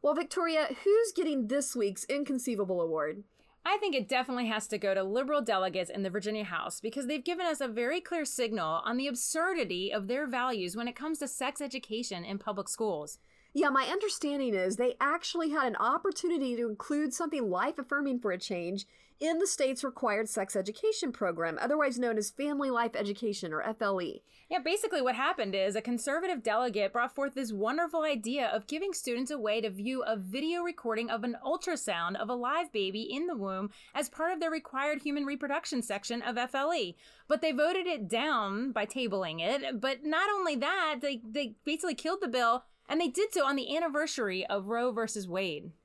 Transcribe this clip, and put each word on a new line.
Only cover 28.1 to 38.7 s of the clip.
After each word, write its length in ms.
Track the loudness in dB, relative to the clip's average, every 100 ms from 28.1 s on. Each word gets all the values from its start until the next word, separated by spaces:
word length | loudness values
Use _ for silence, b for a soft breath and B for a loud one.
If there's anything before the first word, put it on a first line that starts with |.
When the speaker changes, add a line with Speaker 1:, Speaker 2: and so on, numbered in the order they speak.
| 0 0 0 2
Speaker 2:
of 200 | 0 -2
giving 240 | -4 -2
students 400 | -2 -2 -2 -2
a 60 | -2
way 240 | 0 0
to 80 | 0
view 340 | -4 -4 -2
a 140 | 0 -2
video 440 | -2 -2 0 0
recording 480 | -2 -4 -2 0 0
of 140 | -2
an 140 | -2 -4 -2
ultrasound 680 | -2 0 -2 0 0 0 -2
of 140 | -2
a 60 | 0
live 380 | 0 0 0
baby 300 | 0 0 -2
in 240 | -4 -2 -2
the 100 | -2
womb 320 | -2 -2 -4 B B
as 160 | -4 -4
part 240 | 0 0
of 60 | 2
their 120 | 0
required 520 | -2 -4 -2 0 0
human 220 | 0 0 0
reproduction 580 | -2 -2 -2 0 -2
section 400 | -2 -4 -2 -4
of 140 | -2 -2
F 180 | -2 0
L 180 | 2
E. 240 | 2 0 -4 B B B
But 140 | 2
they 100 | 2
voted 340 | 4 4 2 0
it 240 | -2 0
down 600 | 0 2 2 2 -2 -2